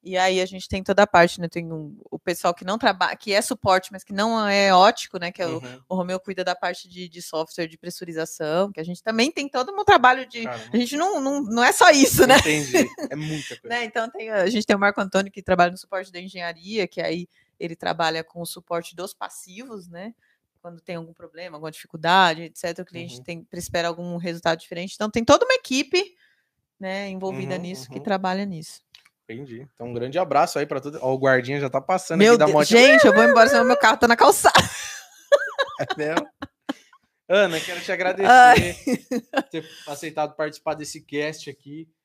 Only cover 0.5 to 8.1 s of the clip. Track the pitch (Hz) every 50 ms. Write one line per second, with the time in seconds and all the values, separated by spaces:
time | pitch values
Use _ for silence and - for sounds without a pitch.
0.5 | 190 185 - - 202 190 185 - 190 196 208 - - 175 170 - - - 175 165
1.5 | - 175 170 165 165 156 151 147 - - - - - 170 _ 185 170 - - 180
2.5 | 175 - 190 185 202 233 - 226 196 185 185 - - - - 220 196 208 220 -
3.5 | 254 - - 208 185 185 - - 196 190 - _ 202 196 208 226 226 220 214 202
4.5 | 196 202 196 196 185 180 190 220 233 - - - - 185 175 175 180 - 180 165
5.5 | 160 160 131 123 127 131 _ _ 185 185 175 180 185 185 185 202 190 180 185 180
6.5 | 180 - - 180 180 - - 180 175 180 180 170 165 175 170 - - 156 160 156
7.5 | - - 170 160 160 _ - 175 - - 180 170